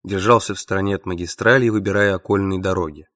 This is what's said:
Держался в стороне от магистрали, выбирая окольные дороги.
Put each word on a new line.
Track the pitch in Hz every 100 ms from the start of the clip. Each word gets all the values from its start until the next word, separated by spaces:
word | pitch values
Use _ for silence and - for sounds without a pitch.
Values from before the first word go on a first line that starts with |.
Держался | 87 98 104 117 -
в | 98
стороне | - 95 98 98
от | 98
магистрали, | 87 87 - 107 131 120
выбирая | 107 98 101 101 95
окольные | - 101 98 95
дороги. | 95 95 80 76 78